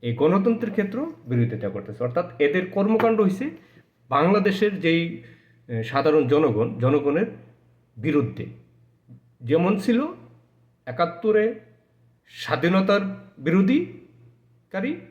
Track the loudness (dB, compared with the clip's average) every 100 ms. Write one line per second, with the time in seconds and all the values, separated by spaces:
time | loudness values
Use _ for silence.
0 | -4 0 2 4 2 0 -2 -2 -4 -4
1 | -8 -10 -4 0 0 -2 -6 -8 -12 -6
2 | -4 -2 -4 0 0 0 -2 -2 0 2
3 | 2 4 2 0 -6 -10 -20 -20 _ _
4 | _ 2 4 4 2 2 0 0 0 0
5 | -2 -8 -16 -20 _ _ _ -6 -4 0
6 | 2 2 4 2 2 2 -2 0 0 2
7 | 2 0 -2 -6 -20 _ _ _ _ -8
8 | 0 0 0 -6 -14 -14 _ _ _ _
9 | _ -20 _ _ -2 0 2 0 0 0
10 | 0 -8 -20 -20 _ _ _ _ -14 -4
11 | -4 -2 0 2 2 -2 -16 _ _ _
12 | _ _ _ -14 -4 0 2 2 2 2
13 | 0 -10 -16 -8 0 2 4 2 0 -10
14 | -20 _ -20 _ _ _ _ -8 -6 -8
15 | -12